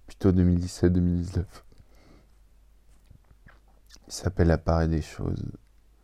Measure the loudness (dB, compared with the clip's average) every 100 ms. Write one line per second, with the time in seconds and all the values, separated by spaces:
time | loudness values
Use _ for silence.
0 | -20 -2 2 4 4 2 -2 0 2 2
1 | 0 -2 -4 -6 -8 -12 -20 -20 -20 -20
2 | -20 -20 _ _ _ _ _ _ _ -20
3 | _ -20 _ _ -20 -20 _ _ _ -20
4 | -18 -8 -6 0 2 2 2 0 0 -2
5 | -6 -8 -8 -6 -8 -14 _ _ _ _